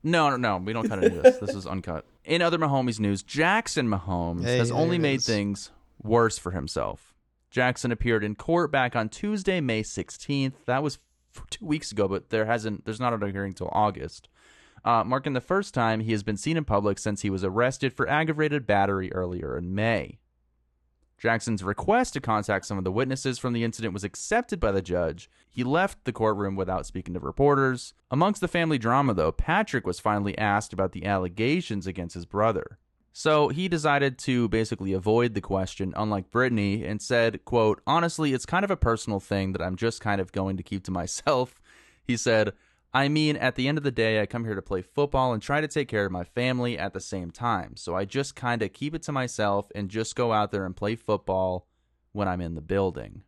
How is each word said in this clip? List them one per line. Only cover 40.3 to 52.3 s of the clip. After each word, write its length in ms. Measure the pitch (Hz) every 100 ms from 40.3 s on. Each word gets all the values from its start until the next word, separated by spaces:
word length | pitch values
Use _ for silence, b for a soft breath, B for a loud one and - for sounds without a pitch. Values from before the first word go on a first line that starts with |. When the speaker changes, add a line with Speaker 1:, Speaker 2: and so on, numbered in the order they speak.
Speaker 1:
going 260 | 98 95 95
to 60 |
keep 220 | - 98
to 80 | 92
myself." 640 | 90 87 - - 131 127 _ b b b b -
He 100 | 120
said, 360 | 123 110 104 b b b b
"I 140 | 127 139
mean, 280 | 151 151 147
at 200 | 127 127
the 100 | 131
end 100 | 151
of 60 |
the 80 | 143
day, 300 | 113 110 107
I 40 | 101
come 180 | 120
here 100 | 113
to 80 | 98
play 200 | - 95
football 500 | - - 143 135 127
and 100 | 113
try 180 | - 143
to 60 | 156
take 220 | 156 135
care 160 | 107 98
of 60 |
my 100 | 90
family 560 | 87 - 127 123 120 98
at 140 | 98
the 80 | 95
same 320 | - 95 85
time. 420 | - 120 101 53 -
So 200 | - 90
I 80 |
just 320 | 101 135 139 -
kinda 320 | 123 120 101
keep 260 | - 143
it 80 | 156
to 60 | -
myself 540 | 143 123 - 104 101 -
and 140 | 104 98
just 260 | 107 113
go 180 | - 117
out 200 | 107 104
there 120 | 101
and 120 | 95 90
play 180 | 101
football 720 | 113 - 101 - 95 92 90 _ _ _ _ _
when 160 | 104
I'm 120 | 98